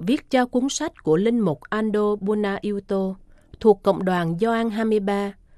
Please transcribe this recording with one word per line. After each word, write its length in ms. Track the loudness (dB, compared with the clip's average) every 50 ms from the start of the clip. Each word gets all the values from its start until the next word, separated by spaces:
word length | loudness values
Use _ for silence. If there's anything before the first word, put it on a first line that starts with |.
| 0 0
viết 220 | -2 -2 -2 0
cho 160 | 0 0 2
cuốn 240 | 2 0 -2 -2 -2
sách 340 | -2 -4 -6 -8 -8 -6 -2
của 140 | 0 2 2
Linh 220 | 2 2 2 2
mục 220 | 0 0 -2 -4
Aldo 540 | -6 -6 -4 -4 -2 0 0 0 0 0 -2
Bonaiuto 1000 | -2 -2 -2 -2 0 -2 -2 -4 -4 -4 -6 -6 -6 -4 -4 -2 -2 -2 -2 -4 -8 -14 -20 -20 -20 -20 _ -10 0
thuộc 240 | 4 4 4 4 4
Cộng 220 | 0 0 2 2
đoàn 320 | 0 2 2 2 0 0 0
Gioan 300 | 0 0 0 0 0 -2
hai 160 | -2 -2 0
mươi 140 | 0 0 0
ba, 340 | 0 0 -2 -2 -4 -6 -8 -12 -20 _ -20